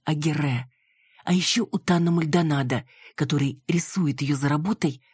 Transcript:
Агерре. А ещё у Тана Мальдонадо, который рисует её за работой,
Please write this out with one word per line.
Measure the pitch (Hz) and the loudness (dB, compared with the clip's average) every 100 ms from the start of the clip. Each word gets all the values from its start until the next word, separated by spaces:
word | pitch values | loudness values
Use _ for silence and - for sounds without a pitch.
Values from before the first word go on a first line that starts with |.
Агерре. | - 151 156 147 143 123 - _ _ _ _ _ | -4 -2 0 0 0 -2 -6 _ _ _ _ _
А | - | 0
ещё | 180 - 233 - | 0 2 0 -2
у | 202 | -2
Тана | - 170 170 | 0 2 2
Мальдонадо, | 170 156 170 160 143 127 127 - - - - | 2 2 2 2 0 0 -4 -6 -18 -10 -4
который | 135 147 139 - - | 0 0 0 -2 -2
рисует | 170 - 190 151 131 | -2 0 -2 -2 -2
её | 143 135 | -2 0
за | 139 | 0
работой, | 151 180 233 156 - _ | 0 -2 -2 -2 -4 _